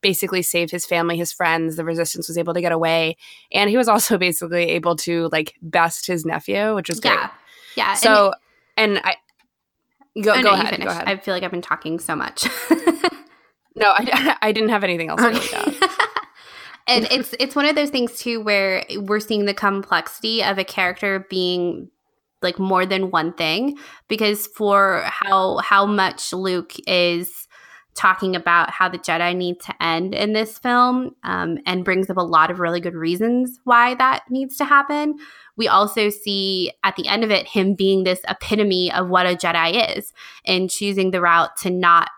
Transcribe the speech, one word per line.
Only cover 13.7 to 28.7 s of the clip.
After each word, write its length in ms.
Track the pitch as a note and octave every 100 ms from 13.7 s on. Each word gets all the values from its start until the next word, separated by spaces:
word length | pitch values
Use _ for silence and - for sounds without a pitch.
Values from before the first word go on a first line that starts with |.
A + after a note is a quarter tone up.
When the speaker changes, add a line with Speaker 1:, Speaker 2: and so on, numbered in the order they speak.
| -
Speaker 1:
No, 100 | G#3
I, 440 | G#3 B3 C4 C#4 -
<laughs> 40 |
I 100 | G#3+
didn't 160 | G#3+ G#3+
have 160 | G#3+ G3
anything 240 | E3+ D#3+
else 100 | D#3+
really 160 | A#3+ A#3
Speaker 2:
Okay. 120 | -
Speaker 1:
to 340 | - - D4
add. 60 | F#4+ -
Speaker 2:
<laughs> 920 | - - - _ - - - - -
And 200 | B3 A3+
it's, 240 | B3+ A#3+ -
it's 160 | C4+ C#4+
one 80 | C#4+
of 100 | D4+
those 140 | C#4+
things, 280 | C#4 A#3+ -
too, 220 | B3 A#3
where 460 | G#3+ G3+ G3 F#3 - G3+
we're 240 | G3 G#3
seeing 240 | G#3+ G#3+
the 100 | G3+
complexity 880 | G3 G#3 G3 F#3+ F3 D#3+ - A3 A3+
of 160 | F#3+ F#3+
a 60 |
character 600 | F#3+ - F3+ F#3 G3+ F#3+ F#3+
being, 600 | F#3 F3+ F3+ F3 - F#3 _ _ _ _ _
like, 160 | F3+ F3+
more 280 | F#3+ F#3 F#3
than 260 | F#3+ F#3+
one 220 | F3+ D#3+
thing, 440 | F3 E3 E3+ C4+ C#4+ - - _
because 400 | G#3+ G#3+ G#3 -
for 540 | - G#3 G3+ G3 F3
how, 540 | - - G3 F#3+ F#3+ E3+
how 280 | - G3+ G3+
much 460 | G#3 F#3+ - -
Luke 400 | F3+ F#3+ F3+ E3 - -
is 600 | F3+ F3 E3+ F3+ - - - - - _ -
talking 380 | F#3+ F#3 F#3+
about 360 | F#3 F3 E3+
how 180 | E3